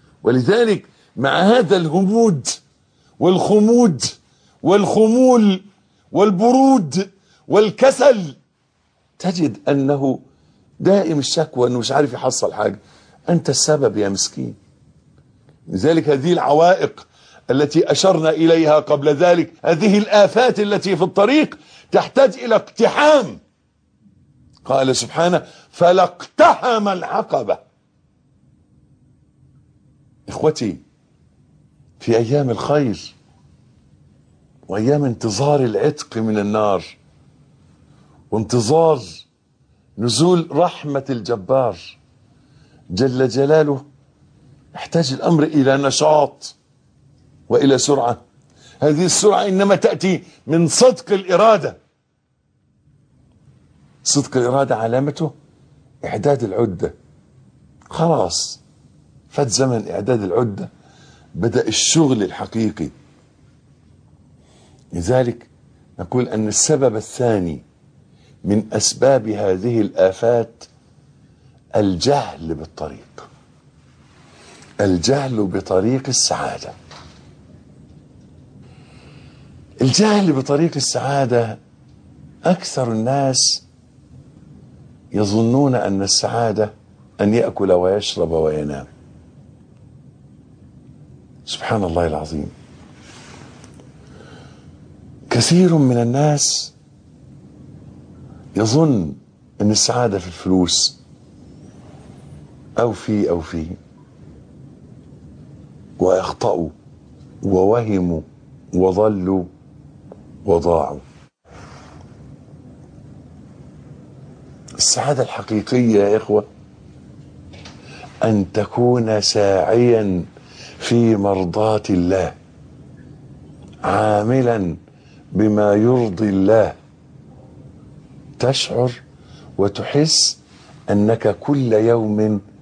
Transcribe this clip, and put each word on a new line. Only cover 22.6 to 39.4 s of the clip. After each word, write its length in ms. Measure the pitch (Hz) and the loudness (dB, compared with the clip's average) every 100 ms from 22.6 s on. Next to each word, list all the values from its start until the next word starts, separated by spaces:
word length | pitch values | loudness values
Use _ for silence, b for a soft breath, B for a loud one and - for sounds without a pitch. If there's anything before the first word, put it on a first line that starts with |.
| - - 220 - 294 302 185 98 _ _ _ _ _ _ _ _ _ _ _ _ | -2 0 0 2 4 4 2 -8 _ _ _ _ _ _ _ _ _ _ _ _
قال 320 | - 135 131 127 | -4 0 0 -2
سبحانه: 500 | 117 - 175 175 - B B | -4 0 0 0 -4 B B
"فلا 320 | - 175 185 | 0 4 4
اقتحم 840 | 180 - - - 320 - 254 226 202 | 2 0 -6 4 4 4 0 -2 -2
العقبة". 680 | 185 160 202 - 143 110 165 _ _ _ _ _ _ _ _ _ _ _ _ _ _ _ _ _ _ _ _ _ _ _ _ _ _ - | -4 -6 -6 -4 -4 -2 -6 _ _ _ _ _ _ _ _ _ _ _ _ _ _ _ _ _ _ _ _ _ _ _ _ _ _ -14
إخوتي، 520 | - 156 151 110 78 _ _ _ _ _ _ _ _ _ _ _ _ | -4 -2 -2 -6 -8 _ _ _ _ _ _ _ _ _ _ _ _
في 160 | - 113 | -2 0
أيام 340 | 113 143 135 | 2 0 -2
الخير 640 | 104 - 147 135 90 - _ _ _ _ _ _ _ _ _ _ _ _ _ _ _ - | -4 -2 -2 -2 -6 -10 _ _ _ _ _ _ _ _ _ _ _ _ _ _ _ -10
وأيام 360 | 95 113 147 | -4 0 0
انتظار 600 | 143 113 113 98 139 147 | 0 -4 -4 -2 0 2
العتق 520 | 123 107 147 151 - 117 | 0 0 -2 -4 -10 -6
من 200 | 110 107 | -2 -2
النار 460 | 101 107 104 95 - - _ _ _ _ _ _ b b b b b b b | -2 0 0 -2 -4 -20 _ _ _ _ _ _ b b b b b b b
وانتظار 680 | 104 107 123 107 156 165 143 95 82 - _ | -6 -2 -2 2 2 4 2 -2 -20 -20 _